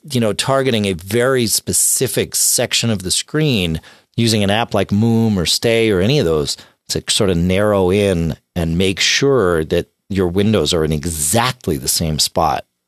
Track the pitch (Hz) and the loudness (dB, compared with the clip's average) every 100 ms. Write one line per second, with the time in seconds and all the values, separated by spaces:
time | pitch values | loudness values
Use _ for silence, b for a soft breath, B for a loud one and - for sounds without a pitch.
0 | 151 127 113 95 - 135 135 117 101 87 | -4 -2 0 -2 0 0 0 0 0 -4
1 | 95 117 127 131 110 - - 90 - - | -4 0 0 0 0 -2 -2 -2 -2 0
2 | 131 - 82 - - - 120 - 117 101 | -2 -2 -4 -2 -2 0 -2 -2 -2 -2
3 | 92 - - 151 156 113 87 78 B B | -2 -4 -4 -2 0 2 0 -2 B B
4 | B - 117 107 98 104 117 104 95 101 | B -2 0 2 2 0 0 -2 0 0
5 | 117 113 113 98 80 - 117 117 110 95 | 2 2 2 0 0 -2 0 2 2 2
6 | 101 147 85 78 71 - B B - 78 | 2 2 2 0 -2 -6 B B -8 -8
7 | - - 98 85 90 92 104 101 90 101 | -4 -2 0 2 2 2 2 2 2 2
8 | 101 85 82 - _ 90 82 82 95 92 | 2 0 -2 -4 _ -4 -2 0 0 0
9 | - - 139 131 90 82 78 87 - _ | -2 0 2 2 2 0 0 -2 -2 _
10 | - 95 90 92 104 104 76 85 78 78 | -6 -2 0 2 2 2 2 0 0 -2
11 | 85 80 73 113 123 127 - 71 73 - | -4 -4 -2 0 0 -2 -4 -4 -4 -2
12 | 82 73 - - 78 65 - _ | -2 -2 -2 0 0 -2 -6 _